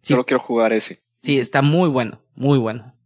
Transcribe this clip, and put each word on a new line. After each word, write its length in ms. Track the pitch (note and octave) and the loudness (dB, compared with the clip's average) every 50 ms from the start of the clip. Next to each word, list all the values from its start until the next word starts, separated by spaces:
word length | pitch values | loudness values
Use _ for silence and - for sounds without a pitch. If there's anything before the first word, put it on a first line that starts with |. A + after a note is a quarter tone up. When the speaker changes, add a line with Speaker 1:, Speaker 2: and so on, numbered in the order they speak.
Speaker 1:
Sí. 100 | _ - C#3+ | _ 0 0
Speaker 2:
Yo 20 | B2 | 0
lo 80 | B2 | 2
quiero 140 | - C#3 B2+ | 0 -2 -2
jugar 320 | - - B2 A#2 A2+ A2+ | -2 -2 0 0 2 2
ese. 300 | A2+ A2 - - - _ _ _ _ _ | 2 0 -2 -4 -10 _ _ _ _ _
Speaker 1:
Sí, 180 | - - C#3+ C3+ | -4 -2 -2 -2
está 240 | B2 A#2 - C#3+ | -2 -2 0 2
muy 260 | C#3 C#3+ D3+ E3+ F3+ E3 | 2 2 2 2 2 2
bueno, 320 | C#3 B2+ A#2+ G#2+ - - _ _ _ | 0 -2 -4 -4 -8 -14 _ _ _
muy 240 | - B2 C#3 C#3+ C3+ | -4 0 2 2 2
bueno. 360 | A2+ A2 A2 A#2+ G#2+ B2 _ _ _ | 0 -2 -6 -8 -14 -20 _ _ _